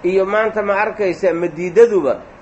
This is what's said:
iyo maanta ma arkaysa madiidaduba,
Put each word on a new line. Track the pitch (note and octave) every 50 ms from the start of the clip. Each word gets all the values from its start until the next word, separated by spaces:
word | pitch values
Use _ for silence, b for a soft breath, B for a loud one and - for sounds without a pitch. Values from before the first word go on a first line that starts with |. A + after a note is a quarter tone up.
| -
iyo | F3 F#3+ F#3+ F#3+
maanta | G3 G#3 G#3+ A3 G#3+ A3 A3 G3+
ma | G3+ G3 G3
arkaysa | G#3+ G#3+ - - G#3 F#3 E3 - G3 F3+ E3
madiidaduba, | E3+ F3 E3 D3+ D#3 F3+ F3+ E3+ A3 A#3 A#3 G#3+ F3+ D3 B2+ A2+ - - - - -